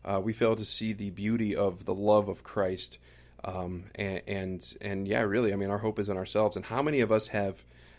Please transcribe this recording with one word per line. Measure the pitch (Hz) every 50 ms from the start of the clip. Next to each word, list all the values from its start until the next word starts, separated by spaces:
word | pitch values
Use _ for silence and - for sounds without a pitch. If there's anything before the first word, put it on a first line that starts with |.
| -
Uh, | 95 101 98
we | 95 113
fail | 110 - 120 113 113
to | 110 107
see | - - - 110 110
the | 107 98 101 101
beauty | 87 90 101 107 113 117 113 104 98
of | - 101 98 90 92 -
the | - 95
love | 95 101 104 107 107 101 98
of | 87 - -
Christ. | - - 107 98 92 92 90 - - - - - - - - - - - - -
Um, | - 95 92 90 90 92 87 87 - -
and, | - 104 98 95 90 - -
and, | 101 98 95 92 92 87 - - - -
and | - 101 98 95 98 98
yeah, | 110 123
really, | 117 101 98 120 123 107
I | 98
mean, | 98 98 98
our | 101 101
hope | 107 110 101 -
is | 101 101
in | 98
ourselves. | 92 92 - - 104 107 95 -
And | 98 98
how | - 110 127
many | 143 151 151 139
of | 117 104
us | 110 110 - -
have, | - 104 101 98 95 - - - - - - - -